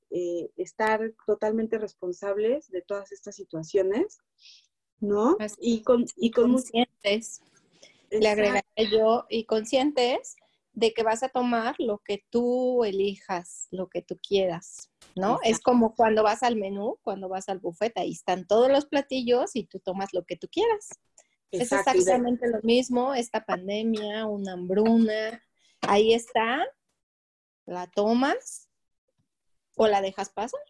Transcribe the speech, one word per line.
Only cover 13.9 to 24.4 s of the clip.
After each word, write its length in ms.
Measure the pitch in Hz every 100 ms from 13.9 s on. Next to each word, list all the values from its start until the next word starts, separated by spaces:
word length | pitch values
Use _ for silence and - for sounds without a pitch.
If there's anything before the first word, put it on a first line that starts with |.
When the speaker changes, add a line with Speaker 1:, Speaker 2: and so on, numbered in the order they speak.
| 180
Speaker 2:
tú 160 | - 180
quieras, 680 | - 196 185 170 - - - _ - -
¿no? 240 | 190 247
Es 140 | 226 226
Speaker 1:
Exacto. 60 |
Speaker 2:
como 300 | - 247 226 -
cuando 260 | 226 214
vas 220 | 214 233
al 100 | 247
menú, 440 | 220 190 202 214 392
cuando 260 | - 196 185
vas 200 | 190 190
al 100 | 185
buffet, 380 | 175 170 220 202
ahí 140 | 170
están 340 | 165 - 180 175
todos 240 | 214 262
los 160 | 277 285
platillos 680 | 294 277 262 240 240 392 240
y 80 |
tú 160 | 175 190
tomas 300 | - 185 196
lo 120 | 180
que 120 | 175 180
tú 100 | -
quieras. 420 | - 466 427 - - _ _ _ _ _
Es 120 | 185 240
Speaker 1:
Exacto, 200 | 277 277
y 0 |
de 80 | 370
Speaker 2:
exactamente 460 | 180 247 240 247 240
lo 120 | 220
mismo, 520 | 226 240 254 247 254
esta 300 | 269 233 220
pandemia, 840 | - 185 185 208 226 214 208 214 220
una 260 | 202